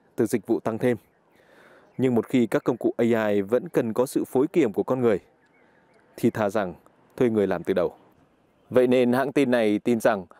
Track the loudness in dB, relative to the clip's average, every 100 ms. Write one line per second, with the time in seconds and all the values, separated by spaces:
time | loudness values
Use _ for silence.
0 | _ -4 -2 -2 -2 -2 -2 -2 -2 -2
1 | -6 _ _ _ _ _ -20 -20 _ -2
2 | 0 0 0 2 2 0 -2 -2 -2 0
3 | 0 2 0 0 0 -2 -2 -4 -2 -2
4 | -2 -2 -2 0 0 2 0 0 -2 0
5 | 0 0 -4 _ _ _ _ _ _ _
6 | _ -2 -2 0 -2 -2 -4 -8 _ _
7 | _ -2 0 2 0 -2 -2 -2 -2 -4
8 | _ _ _ _ _ _ _ 0 2 2
9 | 2 0 -2 0 0 2 0 0 0 0
10 | 0 -2 -6